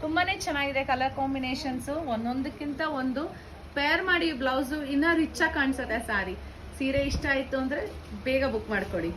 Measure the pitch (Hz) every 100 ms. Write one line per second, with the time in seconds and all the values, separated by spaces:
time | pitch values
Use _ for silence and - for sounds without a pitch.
0 | 302 320 359 392 - 285 277 269 269 254
1 | 262 269 269 269 254 269 269 254 262 294
2 | 311 226 226 254 269 - 294 277 311 285
3 | 262 254 330 - - - - - 294 330
4 | 370 349 330 277 262 262 262 302 277 277
5 | 320 330 320 - 339 320 269 269 247 226
6 | 226 208 190 180 - - - - 269 277
7 | 277 - 302 269 262 269 262 294 302 -
8 | - 208 254 262 262 220 220 208 185 175
9 | 165